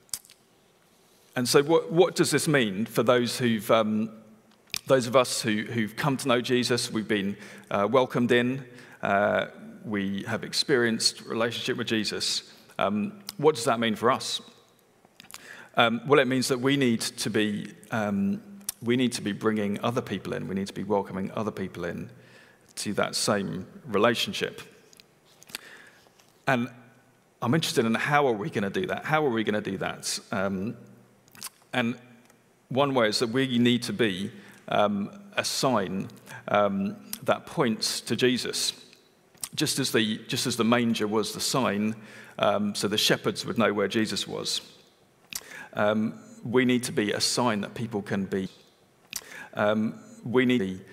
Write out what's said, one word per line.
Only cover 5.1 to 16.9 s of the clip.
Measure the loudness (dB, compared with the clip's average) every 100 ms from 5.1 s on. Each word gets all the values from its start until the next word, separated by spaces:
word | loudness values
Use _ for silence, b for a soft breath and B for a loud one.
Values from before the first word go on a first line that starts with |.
| 4
us | 2 0
who, | 0 0
who've | 0 -2 -2 -2
come | -2 0
to | 2
know | 0
Jesus? | 2 2 2 0 -2
We've | -4 -2
been, | 0 0 -4 B B B
uh, | 0 2
welcomed | 2 2 2 4
in. | 4 2 -2 -8 B B B
Uh, | 0 2 2 2 -2 -8 -18 -14
we | -6 -4 -2 -4 -4
have | -6
experienced | -4 -4 2 4 4 2 -2 -2
relationship | -6 -2 -2 -2 -4 -4
with | 0
Jesus. | 0 0 -2 -2 -4 -8 B B -2
Um, | -2 0 -4 -8 -14 0
what | 2
does | 2
that | 2 0
mean | 0
for | 2 2
us? | 2 -2 -8 -10 -20 _ _ _ _ _ -20 -20 B B B B 2
Um, | 2 2 4
well, | 4
it | 4
means | 2 0
that | 0
we | 2 2
need | 2